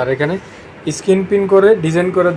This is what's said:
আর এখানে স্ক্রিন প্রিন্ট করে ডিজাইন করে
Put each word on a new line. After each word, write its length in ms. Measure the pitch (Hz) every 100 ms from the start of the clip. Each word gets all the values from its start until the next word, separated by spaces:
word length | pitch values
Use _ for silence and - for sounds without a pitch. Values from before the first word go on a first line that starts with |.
আর 60 | 127
এখানে 200 | 127 147 190 - - - - 156 151
স্ক্রিন 240 | - 190 185
প্রিন্ট 180 | 202 196
করে 140 | 196 202 220
ডিজাইন 240 | 160 165 180 180
করে 140 | 175